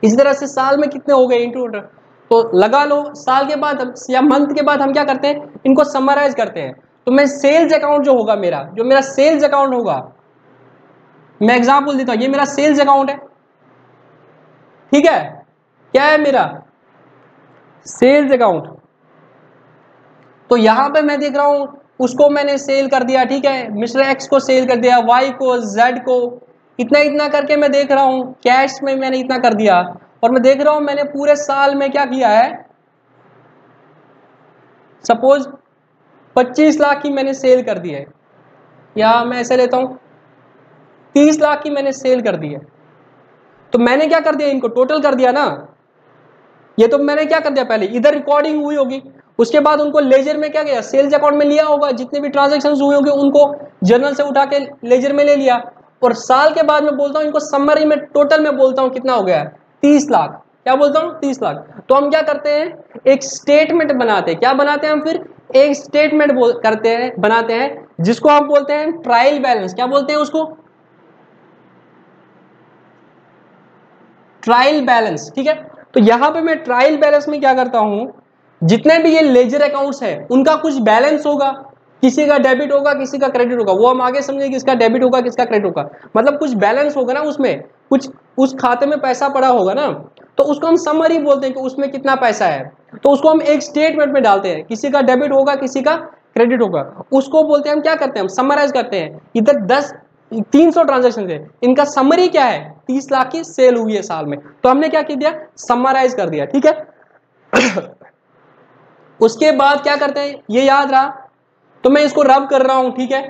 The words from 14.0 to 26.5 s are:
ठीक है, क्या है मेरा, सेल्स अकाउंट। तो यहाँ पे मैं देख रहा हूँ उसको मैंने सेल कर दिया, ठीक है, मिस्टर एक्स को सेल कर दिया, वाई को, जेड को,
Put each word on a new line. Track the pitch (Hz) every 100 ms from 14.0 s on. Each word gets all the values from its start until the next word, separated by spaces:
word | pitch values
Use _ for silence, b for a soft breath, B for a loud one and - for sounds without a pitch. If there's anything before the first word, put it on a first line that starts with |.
| _ _ _ _ _ _ _ _ _
ठीक | 285 320
है, | 247 151 - _ _ _ _ _
क्या | 254
है | 294 302
मेरा, | 294 262 160 127 - _ _ _ _ _ _ _ _ _ _ _ -
सेल्स | - 240 285 285
अकाउंट। | 262 226 175 - - _ _ _ _ _ _ _ _ _ _ _ _ _ _ _ _ _
तो | 240
यहाँ | 220 226 277
पे | 302
मैं | 294 294
देख | 294 277
रहा | 285
हूँ | 285 277 - _ _
उसको | 254 254 294
मैंने | 294 285 277
सेल | 277 269 277
कर | 269
दिया, | 247 262 247
ठीक | 277 277
है, | 262 233
मिस्टर | 208 233 254
एक्स | 269 269 -
को | 277
सेल | 262 262 254
कर | 247
दिया, | 247 247
वाई | 226 247 269
को, | 262 262 247 226
जेड | 202 240 254
को, | 247 254 240 240 _